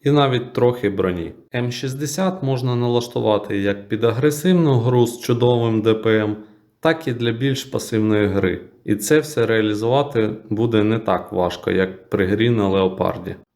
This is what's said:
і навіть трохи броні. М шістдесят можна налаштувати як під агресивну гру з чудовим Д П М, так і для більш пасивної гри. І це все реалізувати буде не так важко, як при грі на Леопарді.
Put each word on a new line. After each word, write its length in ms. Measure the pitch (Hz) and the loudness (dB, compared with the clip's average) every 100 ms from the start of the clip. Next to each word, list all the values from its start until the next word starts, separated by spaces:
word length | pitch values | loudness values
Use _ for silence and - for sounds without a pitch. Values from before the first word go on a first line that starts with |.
і 80 | 143 | 2
навіть 420 | 147 139 127 123 | 2 4 0 -2
трохи 380 | - 123 120 101 | 2 2 2 -2
броні. 420 | 98 92 90 82 - _ | 0 -2 -2 -8 -12 _
М 180 | 123 120 | -6 -6
шістдесят 720 | 120 135 131 147 147 190 185 | -6 -8 -8 -8 -2 -4 -2
можна 340 | 135 131 127 120 | -4 -2 -2 0
налаштувати 800 | 120 120 120 123 110 104 104 101 | 2 0 0 -2 0 0 0 -2
як 300 | 98 101 - | -2 -4 -4
під 160 | 107 | 0
агресивну 720 | 117 113 147 147 180 185 160 | 0 2 0 0 2 2 4
гру 320 | 127 120 123 117 | 2 2 2 2
з 140 | 120 | 0
чудовим 600 | - 120 120 120 117 110 | -4 2 2 2 2 0
Д 120 | 110 | 2
П 240 | 110 113 110 | 2 2 2
М, 180 | 104 107 - _ _ _ | 0 -4 -12 _ _ _
так 280 | 160 160 - | -2 0 -4
і 40 | |
для 200 | 120 117 | -2 -2
більш 320 | 113 135 135 | 0 -2 -2
пасивної 640 | - - - 110 107 107 101 | -4 -6 -2 0 2 2 2
гри. 340 | 95 95 87 - _ | 2 0 -2 -10 _
І 120 | - 104 | -4 -4
це 220 | - 151 | 2 2
все 280 | 151 - 110 | 2 -2 0
реалізувати 840 | 113 107 104 113 135 147 117 107 113 - | 2 0 0 0 0 0 0 -2 -4 -6
буде 320 | 107 120 113 | -2 2 2
не 160 | 107 113 | 2 0
так 340 | - 92 - | 0 -2 -2
важко, 380 | 90 87 - - | -2 -2 -2 -2
як 400 | 95 95 95 - | 0 0 -4 -6
при 160 | 101 92 | -2 0
грі 240 | 104 117 | 2 2
на 180 | 117 98 | 2 2
Леопарді. 680 | 95 95 92 92 90 87 - _ | 2 0 0 -4 -4 -10 -14 _